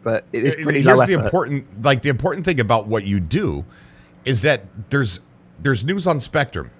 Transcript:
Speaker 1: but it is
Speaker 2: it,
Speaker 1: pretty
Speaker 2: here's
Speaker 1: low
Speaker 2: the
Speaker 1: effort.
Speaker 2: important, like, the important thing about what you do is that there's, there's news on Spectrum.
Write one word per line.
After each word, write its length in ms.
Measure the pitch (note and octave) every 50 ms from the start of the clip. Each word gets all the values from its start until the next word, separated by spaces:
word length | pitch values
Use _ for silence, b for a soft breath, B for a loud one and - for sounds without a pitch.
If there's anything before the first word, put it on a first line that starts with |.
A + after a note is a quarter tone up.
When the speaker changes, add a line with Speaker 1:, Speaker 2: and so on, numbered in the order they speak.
| -
Speaker 1:
but 220 | A#2 A2+ G#2+ - - -
it 120 | A#2+ A2+
is 100 | C#3+ C#3
Speaker 2:
it, 80 | D3+ D#3+
Speaker 1:
pretty 180 | D3 D#3 C#3+
Speaker 2:
here's 180 | C3+ C3 B2+ B2+
Speaker 1:
low 60 | B2+
Speaker 2:
the 80 | - F#3+
Speaker 1:
effort. 120 | D#3 A2+
Speaker 2:
important, 580 | G#2 - F#3 D#3 A#2+ C#3+ C#3 C3 - F#2 G2+ A2
like, 180 | C#3+ C#3 B2
the 80 | - C#3+
important 380 | C3+ G#2+ C3 F#3 D3+ F3+ F3
thing 120 | F#3 F3 C3+
about 280 | A#2 G2+ A#2 A2+ G#2
what 180 | G#2 A2 A2 G2
you 160 | G2 G2 G2+
do 420 | F2+ D#2+ A#2+ F3 G#3+ C3+ D#2 C#2+ F2+ b b b b b b b b b b - -
is 160 | B2+ C3+ A2 G2
that 220 | D3+ C#3+ B2 - F#2+ - G2 G#2+ -
there's, 320 | - C#3+ C3+ G#2 - - - _ - - - - - -
there's 240 | D#2+ C#3 C3+ G#2+ G2+
news 220 | C#3+ F#3+ G3+ E3
on 140 | F3+ E3 D3
Spectrum. 500 | A#2+ - - D3+ C#3 - - F2+ D2 - -